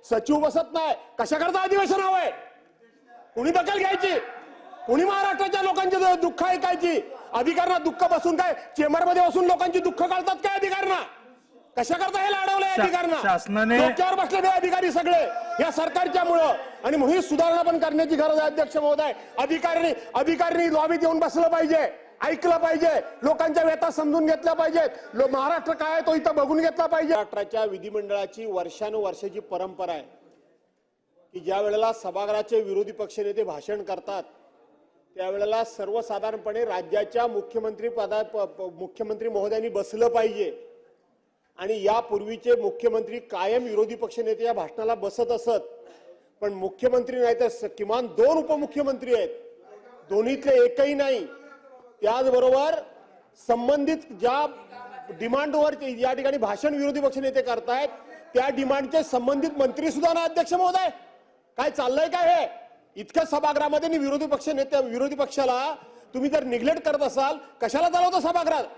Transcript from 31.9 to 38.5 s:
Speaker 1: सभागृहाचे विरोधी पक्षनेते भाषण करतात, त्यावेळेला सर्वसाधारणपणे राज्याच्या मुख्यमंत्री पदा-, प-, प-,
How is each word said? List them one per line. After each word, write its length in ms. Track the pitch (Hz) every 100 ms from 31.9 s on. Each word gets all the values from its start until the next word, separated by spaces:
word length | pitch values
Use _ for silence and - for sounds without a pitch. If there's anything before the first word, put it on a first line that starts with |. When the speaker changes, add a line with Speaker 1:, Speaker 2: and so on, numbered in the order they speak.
Speaker 1:
सभागृहाचे 680 | 220 190 180 202 214 208 226
विरोधी 320 | 202 196 208
पक्षनेते 520 | - 202 - 202 202
भाषण 380 | 190 151 170 208
करतात, 400 | 190 185 190 196 151 _ _ _ _ _ _ _ _ 190
त्यावेळेला 480 | 185 196 208 220
सर्वसाधारणपणे 1000 | 226 - 196 226 233 202 214 214 214 214
राज्याच्या 600 | 233 180 175 208 208 233 240
मुख्यमंत्री 640 | 214 - 226 220 208 233
पदा-, 340 | 233 196 214
प-, 160 | 220 214
प-, 400 | 196